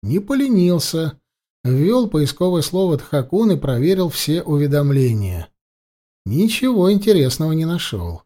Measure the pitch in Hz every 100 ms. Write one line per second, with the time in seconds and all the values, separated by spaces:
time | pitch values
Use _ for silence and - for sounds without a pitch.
0 | 101 160 202 269 277 220 175 175 - 165
1 | 160 - _ _ _ _ 123 131 160 247
2 | 233 156 139 - 180 180 151 185 190 147
3 | - 147 127 185 226 165 139 123 147 190
4 | 180 - - 160 - 147 147 143 143 139
5 | 127 110 98 87 76 _ _ _ _ _
6 | _ _ - 120 220 220 254 233 185 202
7 | 202 196 131 - 156 160 160 170 - 104
8 | 85 82